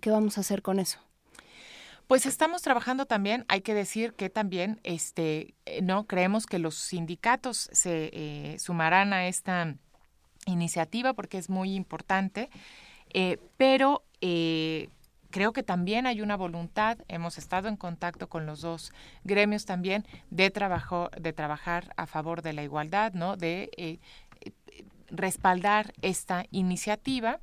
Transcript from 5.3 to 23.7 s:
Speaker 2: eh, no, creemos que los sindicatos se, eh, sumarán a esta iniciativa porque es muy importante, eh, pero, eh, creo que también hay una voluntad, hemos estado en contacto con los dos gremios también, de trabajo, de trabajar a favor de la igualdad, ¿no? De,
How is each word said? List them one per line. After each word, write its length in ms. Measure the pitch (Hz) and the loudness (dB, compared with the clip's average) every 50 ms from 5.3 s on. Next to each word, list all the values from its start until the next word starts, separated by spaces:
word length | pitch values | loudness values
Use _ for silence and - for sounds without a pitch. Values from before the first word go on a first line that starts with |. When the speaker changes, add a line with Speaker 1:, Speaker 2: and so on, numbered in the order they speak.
| 156 156 - - - _ _ - | 0 -2 -4 -8 -14 _ _ -8
Speaker 2:
eh, 160 | - - 190 | -4 -2 0
no, 240 | 180 190 202 214 - | 2 2 0 0 0
creemos 400 | - 185 180 185 208 220 - - | 2 2 4 4 4 2 0 -2
que 100 | - 175 | -2 0
los 160 | 160 160 156 | 0 -2 -2
sindicatos 960 | - - - 180 175 165 160 180 - - 233 247 247 - 262 226 - - - | -4 -6 -6 -4 -4 -4 -4 -6 -2 2 2 2 2 0 -4 -6 -6 -6 0
se, 380 | - - - 185 170 160 156 156 - | 2 2 2 2 0 -2 -2 -4 -6
eh, 440 | - 156 151 147 147 147 147 160 185 | -8 -8 -8 -8 -8 -8 -8 -8 -8
sumarán 560 | - - 175 165 160 160 175 190 196 202 196 | -6 -4 0 2 4 6 8 8 6 6 4
a 140 | 185 180 180 | 2 0 0
esta 480 | 180 - - 190 185 175 170 160 139 - - _ _ _ _ _ _ _ _ _ _ _ - 190 | -2 -4 -2 -2 0 0 0 -2 -4 -8 -14 _ _ _ _ _ _ _ _ _ _ _ -4 -2
iniciativa 640 | 180 170 170 165 - 175 160 160 - 233 247 262 262 | 0 0 0 0 0 0 -2 0 -2 0 0 0 0
porque 240 | - 185 - - 190 | -2 -4 -8 -8 -8
es 140 | 175 - | -4 -2
muy 240 | 190 190 190 190 190 | -2 -2 0 -2 -2
importante, 760 | 190 185 - - - - - 190 190 190 190 - 202 247 - - - - - - - - - - - - - - | -4 -4 -6 -8 -8 -2 0 2 2 2 0 -2 -6 -8 -8 -10 -16 -20 -20 -20 -20 -20 -20 -20 -20 -16 -4 0
eh, 240 | 190 185 180 - - - - _ - | 2 2 2 0 -2 -6 -8 _ 4
pero, 460 | 262 262 269 262 269 277 294 - - _ _ _ | 6 6 8 8 6 6 4 2 -2 _ _ _
eh, 680 | - 180 175 170 165 165 160 160 160 160 160 156 - - - - - _ _ _ _ - | -2 0 2 2 2 2 2 2 0 0 -2 -4 -6 -8 -12 -20 -20 _ _ _ _ -8
creo 240 | - 185 196 220 220 | -2 0 0 0 0
que 80 | 269 | -2
también 460 | - - 185 180 175 185 214 240 254 254 | -2 -2 0 0 0 0 0 0 0 0
hay 140 | 240 214 | -2 -2
una 140 | 208 208 208 | -2 -2 -2
voluntad, 640 | 190 185 170 165 170 170 170 - 214 214 220 233 - - - | -2 -2 -4 -4 -6 -8 -6 -2 0 0 2 0 -2 -6 -8
hemos 300 | 185 170 170 170 - - | -8 -6 -6 -6 -6 -10
estado 300 | - - 180 185 190 220 | -6 -4 -2 -2 -2 -2
en 100 | 208 196 | -4 -6
contacto 500 | - 175 170 - 180 175 170 - - - | -6 -8 -6 -4 -6 -6 -6 -6 -8 -8
con 200 | - 165 156 151 | -6 -6 -6 -6
los 140 | 151 147 | -6 -8
dos 300 | 156 170 165 160 - - - - - - - - - | -6 -6 -6 -8 -10 -14 -18 -20 -20 -20 -20 -12 -4
gremios 420 | 185 202 202 208 208 208 214 - | 2 4 4 4 4 2 0 -2
también, 380 | - 190 180 180 190 190 214 208 - - - - - | -4 -4 -2 -2 0 -2 -2 -4 -6 -12 -20 -16 -4
de 180 | - 170 190 190 | 2 4 4 4
trabajo, 640 | 190 - 202 190 180 165 - - 180 175 175 175 - | 4 2 0 0 0 -2 -2 -2 -2 -4 -4 -4 -6
de 160 | 180 160 165 | -6 -6 -6
trabajar 640 | 156 165 156 147 151 147 - 175 170 175 175 - - | -4 -4 -4 -4 -4 -4 -4 -4 -4 -4 -4 -6 -8
a 120 | - 170 - | -8 -8 -6
favor 340 | - 156 151 165 170 170 | -6 -6 -4 -4 -6 -6
de 120 | 160 160 156 | -6 -6 -6
la 100 | 151 147 | -6 -6
igualdad, 500 | 143 143 151 151 156 185 202 214 226 185 | -4 -4 -4 -4 0 0 0 0 0 0
¿no? 240 | 180 170 185 202 185 | -2 -2 -2 -2 -2
De, 320 | 170 165 170 185 202 - | -2 -2 -2 -4 -6 -8